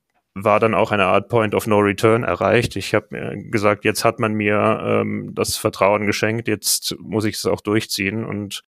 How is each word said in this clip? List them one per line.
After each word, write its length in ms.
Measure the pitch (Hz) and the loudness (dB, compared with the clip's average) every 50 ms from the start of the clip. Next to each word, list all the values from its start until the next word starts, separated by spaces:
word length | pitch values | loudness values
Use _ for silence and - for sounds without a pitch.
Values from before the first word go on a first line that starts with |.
| _ _ _ _ _ _ _ | _ _ _ _ _ _ _
war 240 | 95 98 110 104 107 | -2 2 2 4 4
dann 160 | 110 113 104 | 4 4 4
auch 160 | 87 110 - | 2 2 2
eine 140 | 107 104 95 | 2 2 2
Art 240 | 92 95 101 101 - | 2 2 2 0 0
Point 260 | - 117 110 104 101 | 0 0 2 2 0
of 100 | 98 - | -2 0
No 140 | 113 107 104 | 2 4 4
Return 440 | 104 101 101 - - 110 110 117 120 | 4 4 2 2 4 4 4 2 2
erreicht. 520 | - 87 - 101 98 101 120 113 - - | -2 -2 0 2 2 4 2 2 0 -4
Ich 180 | 98 - - - | -6 -4 -2 -2
habe 140 | 107 - _ | -2 -2 _
mir 400 | - - 104 113 - 101 - - | -8 -10 -8 -8 -8 -10 -6 -4
gesagt, 360 | - 110 98 104 104 - - | -2 0 2 2 0 2 0
jetzt 200 | 107 101 - - | 0 0 2 0
hat 140 | 117 110 - | 0 0 0
man 140 | 117 107 107 | -2 -2 0
mir, 460 | 107 104 104 104 101 101 110 107 - 90 | 0 0 2 2 2 2 2 0 0 0
ähm, 460 | 113 110 107 107 107 104 104 101 98 - | 0 0 0 0 -2 -4 -6 -8 -8 -4
das 240 | - - - - - | -4 -4 -2 -4 -2
Vertrauen 480 | - 107 - - 95 98 104 104 104 | -2 -4 -2 0 0 2 2 2 2
geschenkt, 420 | 101 - - - 107 110 117 117 - | 0 0 0 -2 -2 -2 -2 -2 -4
jetzt 480 | 107 104 - - - - - - - - | -4 -2 -2 -2 -2 -2 -4 -6 -8 -8
muss 260 | - - 90 107 104 | -8 -6 -4 -2 -2
ich 120 | 107 95 - | -2 -4 -4
es 80 | - 95 | -2 -2
auch 140 | 95 - | -2 -2
durchziehen. 640 | - 104 104 113 - - - - 98 98 104 113 113 | -2 0 0 0 0 -2 -4 -4 -4 -4 -4 -6 -6
Und 400 | - 101 101 104 101 - - - _ _ _ | -6 -6 -8 -8 -8 -10 -14 -16 _ _ _